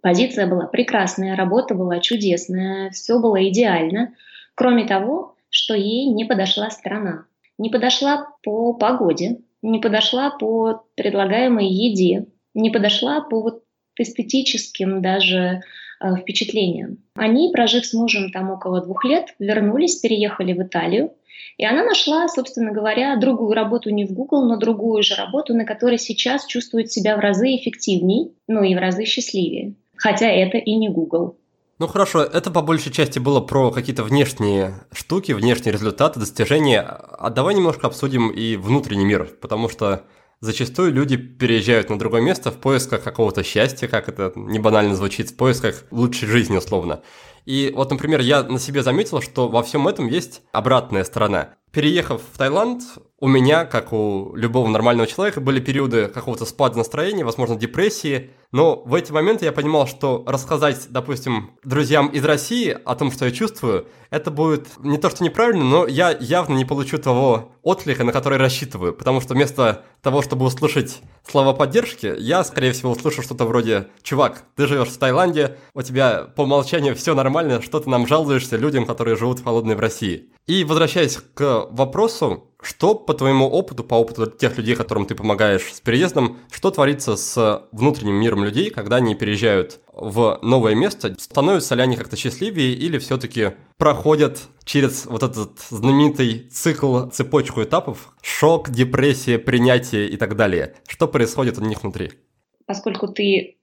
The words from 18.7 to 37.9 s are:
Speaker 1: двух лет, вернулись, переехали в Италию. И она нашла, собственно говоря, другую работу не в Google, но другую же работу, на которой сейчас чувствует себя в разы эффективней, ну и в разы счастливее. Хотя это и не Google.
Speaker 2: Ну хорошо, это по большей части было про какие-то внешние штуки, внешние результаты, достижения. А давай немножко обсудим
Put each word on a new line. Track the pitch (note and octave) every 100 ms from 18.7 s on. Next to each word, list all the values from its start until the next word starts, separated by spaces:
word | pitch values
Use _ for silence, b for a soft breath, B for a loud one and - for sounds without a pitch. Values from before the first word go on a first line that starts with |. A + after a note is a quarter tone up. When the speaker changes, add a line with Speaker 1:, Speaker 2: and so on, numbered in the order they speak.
| F3+
Speaker 1:
двух | F3 F#3+ B3
лет, | D#4+ E4+ -
вернулись, | G3+ G#3+ G3+ A#3+ E4+ -
переехали | A3+ G#3+ G#3 - F3+
в | F3+
Италию. | F#3 E3+ E3+ G3 D#4 - B B B B
И | G#3+
она | C4
нашла, | A#4 G4 - D#4 E4+
собственно | D4+ B3+ - A3+
говоря, | G#3 G#3+ G#3+ C4 C4
другую | B3+ A#3 A3+ A3
работу | G#3 A#3 G#3+
не | G#3 G3
в |
Google, | F#3+ C4+ C#4+ B3
но | A3+
другую | G#3+ G#3+ A3+ G#3+
же | G#3 G3
работу, | F#3+ C4 D4+ A#3
на |
которой | A3 G#3+ A#3+ A#3
сейчас | - A3+ B3 C#4 -
чувствует | A#3+ A#3+ A#3 A3+
себя | - G3+ G#3+
в |
разы | G#3 F#3+ B3+ C4
эффективней, | A#3+ - - F#3 F3+ A3 E4+ _ -
ну | A3
и | G3 F3+
в |
разы | F#3 F#3 A3
счастливее. | - A#3+ G3 F3 - G3+ - _ -
Хотя | A3 G3+ A3+
это | F#3 F#3+ A3+
и | G#3+ A3
не | A3
Google. | E3 D#3+ E3 F#3+ - _ _ _ _
Speaker 2:
Ну | E3
хорошо, | G#3 F#3 E3
это | D3 E3+ F3
по | E3+
большей | D#3 D#3+ -
части | B2+ C#3 C#3
было | B2+ C#3
про | - C#3 B2+
какие-то | A#2+ B2 B2+
внешние | G#2+ C#3 B2+ - G#2 G2 F#2+ F#2+ -
штуки, | - - - -
внешние | A2 A#2 A#2+ -
результаты, | G2+ G#2+ G2+ D3+ B2
достижения. | G#2 - A2 D3 D3 A2
А | - - - - -
давай | A#2 D3+ G3+
немножко | F3 D3
обсудим | B2